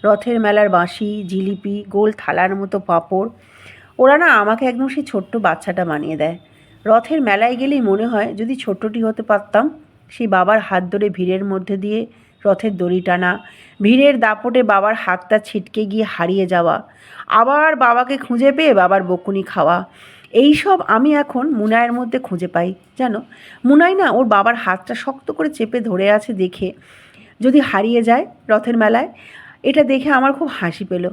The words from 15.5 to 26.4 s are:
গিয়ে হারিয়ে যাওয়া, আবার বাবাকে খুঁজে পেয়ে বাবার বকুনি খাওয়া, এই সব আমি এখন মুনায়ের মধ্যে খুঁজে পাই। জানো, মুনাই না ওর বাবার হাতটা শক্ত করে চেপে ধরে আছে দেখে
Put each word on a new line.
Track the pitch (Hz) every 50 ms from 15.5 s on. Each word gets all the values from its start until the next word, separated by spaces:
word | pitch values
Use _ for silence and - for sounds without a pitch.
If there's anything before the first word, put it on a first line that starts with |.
| - 214 185 - _ 220 214
গিয়ে | 196 202 220 220
হারিয়ে | 196 - - 170 175 185 196 190
যাওয়া, | 175 185 175 170 165 160 - - - _ _ - - - - - -
আবার | - 214 233 254 277 294 302 320 311
বাবাকে | 247 262 240 233 240 247 247 277 262
খুঁজে | - - 240 233 226 277
পেয়ে | 262 269 320 302 240
বাবার | 196 180 180 190 196 185
বকুনি | 175 180 180 180 208 196 196 196
খাওয়া, | - - 196 156 156 170 180 190 - _ - - - - - _ -
এই | - 226 262 294 302
সব | 302 - 392 381 359
আমি | - - - 220 262 294 302
এখন | 294 285 285 - 254 254 311 302
মুনায়ের | 220 208 214 220 226 240 240 240
মধ্যে | 240 254 233 226 254
খুঁজে | 254 - 196 175 180 175
পাই। | - 170 175 180 190 - _ _ _ -
জানো, | 254 247 214 214 254 - - - - - - - _
মুনাই | 240 285 294 339 359 381
না | 381 381 285
ওর | - 226 262
বাবার | 226 208 202 196 226 233
হাতটা | 226 - 190 185 190 - - 240
শক্ত | 226 - - 262 269 _ -
করে | - - 320 302
চেপে | 302 - 226 214 233 247
ধরে | 220 220 185 180 196 202
আছে | 208 214 208 - 233
দেখে | 190